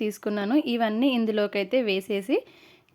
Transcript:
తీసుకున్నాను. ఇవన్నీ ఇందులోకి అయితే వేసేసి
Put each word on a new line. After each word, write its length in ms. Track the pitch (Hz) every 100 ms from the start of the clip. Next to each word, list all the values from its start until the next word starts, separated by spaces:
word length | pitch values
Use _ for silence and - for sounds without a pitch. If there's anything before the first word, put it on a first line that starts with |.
తీసుకున్నాను. 540 | 214 202 214 208 202 285 302
ఇవన్నీ 340 | 233 226 220 277 247
ఇందులోకి 400 | 220 214 208 202
అయితే 160 | 190 262 226
వేసేసి 480 | 190 190 202 196 370 - - - - _